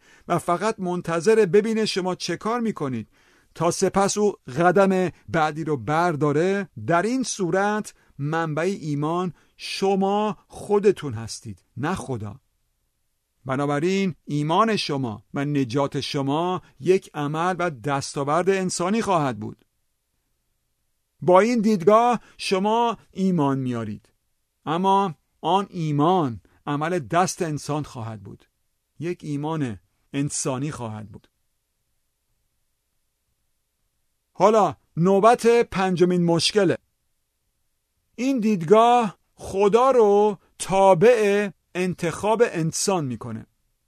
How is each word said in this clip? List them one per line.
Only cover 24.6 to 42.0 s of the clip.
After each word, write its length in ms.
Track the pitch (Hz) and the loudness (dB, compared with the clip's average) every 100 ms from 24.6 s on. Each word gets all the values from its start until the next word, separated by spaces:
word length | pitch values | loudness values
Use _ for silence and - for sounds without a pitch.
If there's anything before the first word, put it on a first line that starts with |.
| 135 | -6
اما 480 | 170 190 196 196 151 _ _ | -2 2 2 0 -6 _ _
آن 260 | 156 185 196 | 0 0 0
ایمان 720 | 180 156 143 151 185 143 107 _ _ - | -6 -4 2 2 2 0 -4 _ _ -8
عمل 320 | 147 156 180 | -6 -4 -4
دست 440 | 113 170 180 - | -2 0 0 -2
انسان 400 | 175 147 - 147 | -6 -6 -6 -8
خواهد 400 | 139 123 113 110 | -8 -12 -12 -12
بود، 220 | 101 - _ _ _ _ _ - | -16 -20 _ _ _ _ _ -12
یک 220 | 156 180 | -10 -8
ایمان 560 | 156 143 151 160 131 95 _ _ _ | -8 -8 -6 -4 -6 -8 _ _ _
انسانی 580 | 139 143 - 156 127 147 | -6 -4 -4 -6 -4 -6
خواهد 380 | - 117 107 107 | -8 -10 -12 -14
بود. 200 | 107 _ _ _ _ _ _ _ _ _ _ _ _ _ _ _ _ _ _ _ _ _ _ _ _ _ _ _ _ _ _ _ | -18 _ _ _ _ _ _ _ _ _ _ _ _ _ _ _ _ _ _ _ _ _ _ _ _ _ _ _ _ _ _ _
حالا 440 | - 190 220 175 - _ - | 2 4 4 2 -2 _ 0
نوبت 500 | 175 196 220 247 226 | 2 6 6 4 4
پنجمین 800 | 233 233 180 190 175 180 180 | 4 2 -2 -2 2 2 4
مشکله. 540 | 170 170 - 208 185 127 _ _ _ _ _ _ _ _ _ _ _ _ _ | 2 2 2 2 2 0 _ _ _ _ _ _ _ _ _ _ _ _ _
این 260 | - 254 269 | -6 -2 0
دیدگاه 800 | 214 208 160 214 233 240 220 - _ | 0 0 6 6 8 4 2 -6 _
خدا 560 | _ - 190 202 220 262 | _ -8 2 4 6 4
رو 480 | 254 208 202 214 196 _ - | 6 6 6 4 0 _ -14
تابع 920 | - 190 196 180 208 240 202 202 202 - _ | -2 4 6 8 6 6 4 0 -2 -8 _
انتخاب 680 | 175 185 165 | -4 -4 -2